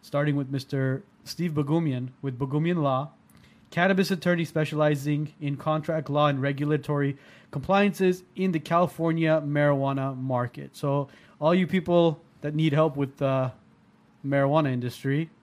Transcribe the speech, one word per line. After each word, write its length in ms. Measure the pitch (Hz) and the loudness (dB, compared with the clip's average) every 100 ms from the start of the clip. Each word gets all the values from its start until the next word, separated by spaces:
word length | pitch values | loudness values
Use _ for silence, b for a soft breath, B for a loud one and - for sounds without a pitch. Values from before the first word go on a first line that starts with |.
starting 360 | - 143 151 143 | -4 -2 0 0
with 120 | 135 | -2
Mister 520 | 139 - 139 135 131 - _ | -6 -4 -2 -2 -2 -8 _
Steve 280 | - - 170 | -18 -6 -4
Bogumian 580 | 151 143 160 165 127 127 - | -2 0 0 0 -4 -6 -8
with 160 | 139 123 | -10 -6
Bogumian 440 | 139 147 165 175 | -4 -2 0 0
Law, 280 | 143 131 147 _ _ b b b b | 0 0 -4 _ _ b b b b
cannabis 420 | - 185 196 185 | 0 2 4 2
attorney 320 | 185 180 175 | 0 0 0
specializing 880 | 160 160 151 151 151 147 143 147 151 - | 0 -2 -2 2 2 2 0 -2 -4 -6
in 160 | 147 139 | -6 -4
contract 520 | - 156 151 160 143 | -2 -2 -2 -4 -2
law 200 | 147 147 | 2 2
and 120 | 139 | 2
regulatory 760 | 135 143 147 151 151 147 143 139 B B B | -2 -2 0 -2 0 -2 -2 -4 B B B
compliances 720 | 143 131 196 202 - 190 180 - - | -10 0 4 4 2 0 0 -6 -4
in 160 | 190 | 0
the 80 | 160 | 0
California 840 | 151 170 180 - 165 165 160 160 | 0 2 2 0 -2 2 2 2
marijuana 720 | 147 147 147 143 135 135 135 131 | 2 2 2 2 0 -2 -4 -6
market. 600 | 131 123 120 - 139 - | -4 -2 -2 -6 -14 -6
So 320 | 143 139 135 B B B | -2 -2 -4 B B B
all 140 | 147 | 2
you 120 | 180 180 | 2 2
people 540 | 190 165 175 170 151 - _ | 0 2 4 4 2 -12 _
that 120 | 143 | -6
need 180 | 156 160 | 0 2
help 240 | 143 160 139 | 4 2 2
with 200 | 135 - | -4 -2
the 340 | 139 135 127 - _ _ _ _ _ _ | 0 0 -2 -6 _ _ _ _ _ _
marijuana 460 | 139 139 139 156 147 | -2 0 2 2 0
industry 580 | 123 123 - 139 143 165 _ | -2 -6 -6 -4 -2 -4 _